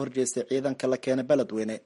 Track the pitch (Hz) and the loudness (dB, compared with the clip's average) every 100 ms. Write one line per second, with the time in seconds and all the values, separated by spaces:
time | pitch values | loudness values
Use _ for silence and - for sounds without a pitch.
0 | 135 127 127 - 117 131 135 135 131 127 | -2 0 0 0 -2 0 0 -2 0 0
1 | - 131 123 143 117 110 110 110 | 0 0 4 2 2 -2 -4 -6